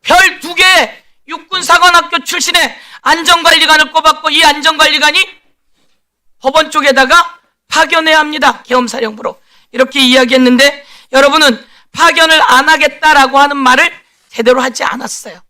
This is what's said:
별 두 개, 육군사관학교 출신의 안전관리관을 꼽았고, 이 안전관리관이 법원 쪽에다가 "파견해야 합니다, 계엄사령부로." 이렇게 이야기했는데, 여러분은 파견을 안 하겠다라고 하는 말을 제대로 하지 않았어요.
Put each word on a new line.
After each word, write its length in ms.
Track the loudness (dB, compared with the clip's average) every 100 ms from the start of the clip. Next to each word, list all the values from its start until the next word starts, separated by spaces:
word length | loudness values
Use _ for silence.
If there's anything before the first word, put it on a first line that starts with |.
별 380 | 0 0 0 -4
두 140 | -10
개, 100 | -2 0 0 -2 -8 _ _ -18
육군사관학교 920 | -18 _ -8 0 2 4 2 0 -8
출신의 540 | -6 -6 -2 -2 -2 -6 -20 -8
안전관리관을 880 | -4 -2 0 0 2 0 2 0 0
꼽았고, 360 | 0 0 -2 -2
이 140 | 0
안전관리관이 800 | 0 0 -2 0 -2 0 0 0 -4 _ _ _ _ _ _ _ _ _ _ _
법원 320 | -2 -2 -2
쪽에다가 680 | -2 0 0 2 2 0 -8 _ _ _
"파견해야 500 | -4 -2 -2 0 0
합니다, 440 | 0 -2 -2 -4
계엄사령부로." 800 | -4 -4 -2 -6 -8 -8 -12 -14 _ _ _
이렇게 280 | -4 -2 0
이야기했는데, 840 | 2 2 2 2 2 2 2 -2 -20 -20 _
여러분은 520 | 0 2 2 0 -2 -10 _ _
파견을 480 | 0 0 2 2 2
안 260 | 2 2 2
하겠다라고 720 | 0 -2 0 2 2 2 2
하는 180 | 0 0
말을 340 | 0 2 0 -4 _ _ _
제대로 320 | -4 0 0
하지 240 | -2 -6
않았어요. 560 | -8 -8 -12 -14 -16 -20